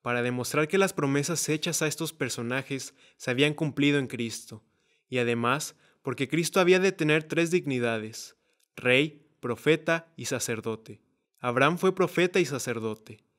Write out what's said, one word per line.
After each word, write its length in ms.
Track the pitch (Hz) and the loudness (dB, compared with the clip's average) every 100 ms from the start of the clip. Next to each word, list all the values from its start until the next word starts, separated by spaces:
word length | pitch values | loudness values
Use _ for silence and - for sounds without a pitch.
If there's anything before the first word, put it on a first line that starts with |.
para 200 | 123 120 | -4 -2
demostrar 460 | 123 123 117 143 156 | -2 -2 -2 -2 0
que 100 | 196 | 2
las 140 | 190 | 0
promesas 560 | - 139 139 143 160 - | 0 0 0 0 -2 -2
hechas 320 | 156 175 156 | -2 -2 -2
a 60 | 156 | -2
estos 260 | - 160 | -2 -6
personajes 840 | - 131 - 117 131 135 135 - - _ - | -6 -6 -4 -4 -4 -4 -8 -10 -18 _ -10
se 140 | - | -4
habían 240 | 123 147 | 2 2
cumplido 440 | 151 156 131 143 143 | 2 -2 2 2 2
en 80 | 131 | 0
Cristo, 560 | 120 117 107 - 110 _ _ _ _ - | -6 -6 -8 -14 -20 _ _ _ _ -6
y 100 | 127 | -2
además 560 | 120 117 120 139 - - _ _ | 0 0 0 0 -4 -14 _ _
porque 260 | - 123 135 | -8 -4 -2
Cristo 320 | 160 165 196 | -2 0 4
había 180 | 175 185 | 6 6
de 140 | 190 | 4
tener 320 | 185 151 156 | 2 2 2
tres 260 | 156 165 165 | 0 0 2
dignidades: 840 | 175 143 127 120 113 110 - - _ _ _ _ - | 0 0 -2 0 -2 -6 -12 -16 _ _ _ _ -4
rey, 500 | 123 127 151 - _ _ | 2 4 2 -4 _ _
profeta 720 | 120 113 147 160 160 165 - | -6 0 2 2 2 -2 -4
y 120 | - 120 | -12 -6
sacerdote. 760 | 127 - 110 113 110 - 107 _ _ _ _ | -4 -4 -4 -6 -8 -10 -20 _ _ _ _
Abraham 380 | 123 123 139 175 | -2 4 4 4
fue 160 | 190 | 2
profeta 440 | 185 180 - 175 190 | 2 2 2 2 2
y 60 | |
sacerdote. 800 | 147 139 - 117 110 107 - 98 _ | 0 -2 -6 -4 -6 -8 -14 -20 _